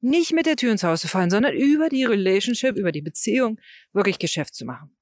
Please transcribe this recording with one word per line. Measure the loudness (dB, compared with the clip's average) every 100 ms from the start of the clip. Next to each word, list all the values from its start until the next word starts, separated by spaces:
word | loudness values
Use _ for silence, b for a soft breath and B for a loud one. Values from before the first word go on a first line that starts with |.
Nicht | 2 2 2
mit | 2 0
der | 0
Tür | 0
ins | 0
Haus | 2 0
zu | 0
fallen, | 0 2
sondern | 2 2
über | 2 2 2 2
die | 0
Relationship, | 0 2 2 0 0 -2 -2 0
über | -2
die | -4
Beziehung | -6 -4 0 0 0 -4 B B B
wirklich | -2 -2 0
Geschäft | -4 -4 -8
zu | -10
machen. | -14 -14 -18 _